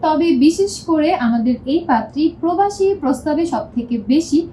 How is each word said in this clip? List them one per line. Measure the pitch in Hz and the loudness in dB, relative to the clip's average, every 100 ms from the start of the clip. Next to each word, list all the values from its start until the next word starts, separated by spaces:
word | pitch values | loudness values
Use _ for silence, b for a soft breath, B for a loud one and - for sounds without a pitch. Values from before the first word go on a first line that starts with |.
| 320 | 0
তবে | 311 339 262 285 | 2 2 4 4
বিশেষ | 339 403 - - | 4 -2 -4 -2
করে | 320 302 359 240 | 0 2 0 0
আমাদের | 233 226 247 254 | 0 0 -2 -2
এই | 311 339 | -2 0
পাত্রী | - - 269 320 - | 0 0 -2 -2 0
প্রবাসী | 330 349 403 403 381 392 | -2 0 0 2 0 0
প্রস্তাবে | 262 269 311 302 339 | -2 -2 -2 -2 0
সব | 226 208 - | -4 -4 -6
থেকে | 233 233 202 | -4 -6 0
বেশি | 277 330 294 339 | 0 2 0 0